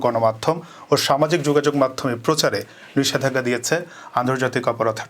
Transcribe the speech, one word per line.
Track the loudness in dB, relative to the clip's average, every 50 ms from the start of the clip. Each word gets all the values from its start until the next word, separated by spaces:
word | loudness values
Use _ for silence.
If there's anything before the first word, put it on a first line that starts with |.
| 2
গণমাধ্যম | 0 2 2 2 2 0 0 0 -2 -2 -2 -4 -14 -18 -12 -4 0
ও | 0 2 2
সামাজিক | 2 2 2 2 2 0 0 2 2
যোগাযোগ | 2 2 2 2 2 2
মাধ্যমে | 2 0 0 -2 -4 -4 -4 -2
প্রচারে | 0 0 0 2 2 0 0 -2 -6 -8 -14 -20 -18 -6 -2
নিষেধাজ্ঞা | -2 0 0 0 0 0 0 0 0
দিয়েছে | 0 0 -2 -2 -2 -2 -2 -2 -4 -6 -16 -20 -12 -6 -4
আন্তর্জাতিক | -2 0 0 0 0 0 -2 -2 -2 -2 -2
অপরাধ | 0 0 0 0 -2 -2 -6